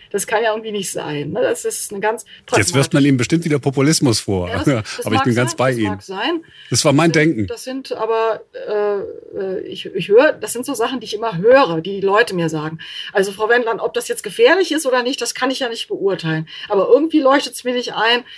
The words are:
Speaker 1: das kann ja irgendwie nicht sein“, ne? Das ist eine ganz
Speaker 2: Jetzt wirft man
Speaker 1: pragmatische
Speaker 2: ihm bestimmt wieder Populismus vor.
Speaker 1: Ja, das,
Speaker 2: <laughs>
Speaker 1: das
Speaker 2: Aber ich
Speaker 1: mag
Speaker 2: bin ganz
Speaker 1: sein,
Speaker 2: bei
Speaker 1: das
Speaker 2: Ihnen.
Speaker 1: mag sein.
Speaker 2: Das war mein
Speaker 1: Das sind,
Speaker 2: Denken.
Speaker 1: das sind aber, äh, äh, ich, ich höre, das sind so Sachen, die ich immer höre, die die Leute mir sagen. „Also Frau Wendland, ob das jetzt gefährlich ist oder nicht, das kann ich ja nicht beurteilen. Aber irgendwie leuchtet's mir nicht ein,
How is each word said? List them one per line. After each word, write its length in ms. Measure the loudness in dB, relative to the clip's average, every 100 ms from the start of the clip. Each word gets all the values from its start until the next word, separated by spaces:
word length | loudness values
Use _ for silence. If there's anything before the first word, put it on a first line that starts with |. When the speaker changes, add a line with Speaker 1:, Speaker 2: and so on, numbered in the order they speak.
| -8
Speaker 1:
das 160 | -6 -2
kann 160 | 0
ja 80 | 0
irgendwie 220 | -2 -4
nicht 180 | -6 -6
sein“, 400 | -6 -6 -6 -4
ne? 100 | -2
Das 240 | -2 -2
ist 280 | -4 -4 -6
eine 80 | -4
ganz 240 | -4 -4 -8 -18 -2 2
Speaker 2:
Jetzt 180 | 2
wirft 200 | 2 2
man 80 | 4
Speaker 1:
pragmatische 60 | 4
Speaker 2:
ihm 80 | 4
bestimmt 280 | 2 0
wieder 160 | 0 0
Populismus 580 | 0 2 2 4 2 0
vor. 300 | 0 -2 -2
Speaker 1:
Ja, 80 | -2
das, 80 |
Speaker 2:
<laughs> 320 | 0 0 -4 -6
Speaker 1:
das 100 | 0
Speaker 2:
Aber 80 |
ich 40 | 0
Speaker 1:
mag 60 |
Speaker 2:
bin 120 | 2 2
ganz 160 | 0
Speaker 1:
sein, 60 | 0
Speaker 2:
bei 120 | 0
Speaker 1:
das 80 | 0
Speaker 2:
Ihnen. 120 | -2
Speaker 1:
mag 120 | -4
sein. 400 | -8 -6 -4 -4 -6 -16 -4
Speaker 2:
Das 140 | 0
war 80 | 4
mein 200 | 4 4
Speaker 1:
Das 100 | 4
sind, 60 | 2
Speaker 2:
Denken. 180 | 2 -4
Speaker 1:
das 160 | -6
sind 300 | -8 -8 -8
aber, 480 | -4 -2 0 0 -2 -8 -12 -6
äh, 320 | -2 -2 -2 -6 -12 -12 -8
äh, 220 | -6 -6
ich, 260 | -8 -10 -8
ich 220 | -6 4
höre, 240 | 6 6
das 200 | 2 -4
sind 140 | -4 -4
so 80 |
Sachen, 240 | -2 -2 -4
die 60 |
ich 100 | -8
immer 240 | -6 -4 0
höre, 420 | 6 6 6 0
die 200 | -4 -2
die 60 | 0
Leute 280 | 2 2
mir 140 | 0 -2
sagen. 320 | -2 -6 -10 -14 -14 -6
„Also 180 | -2 -2
Frau 180 | 0 2
Wendland, 320 | 2 2 -2
ob 140 | -4
das 140 | -4 -4
jetzt 160 | -4
gefährlich 480 | -4 4 4 6 2
ist 120 | 0
oder 200 | 0 0
nicht, 180 | 0 -4
das 140 | -6 -2
kann 160 | -2
ich 80 | -2
ja 80 | -4
nicht 180 | -6 -8
beurteilen. 640 | -2 -2 -2 -2 -4 -6 -10 -4
Aber 200 | 0 6
irgendwie 320 | 4 6 2
leuchtet's 420 | 4 2 0 -6
mir 120 | -4
nicht 200 | -4 -4
ein, 300 | -2 0 0 -2